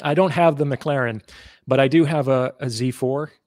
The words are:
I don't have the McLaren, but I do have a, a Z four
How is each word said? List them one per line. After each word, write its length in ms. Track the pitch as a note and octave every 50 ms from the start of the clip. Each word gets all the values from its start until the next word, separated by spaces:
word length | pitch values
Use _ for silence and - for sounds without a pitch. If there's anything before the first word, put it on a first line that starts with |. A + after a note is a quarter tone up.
| -
I 120 | D3 D3
don't 180 | F3 F#3+ F#3 D3
have 240 | F3+ E3+ E3 D3+
the 80 | C#3 D3+
McLaren, 560 | C#3+ C3+ - - D#3 C#3+ C3+ B2 A#2 A2+ G#2+ - - - - - - - _ _ -
but 100 | C3 C3
I 100 | C3+ C3+
do 160 | D3+ E3 D#3+
have 220 | D3 E3 D3+ C3+ C3+
a, 260 | C3+ B2+ B2+ C3 - -
a 100 | C#3+ B2+
Z 220 | A2+ A2+ B2+ B2+ A#2+
four 380 | - C#3 B2+ C3+ C#3+ D3+ D3+ _ _ _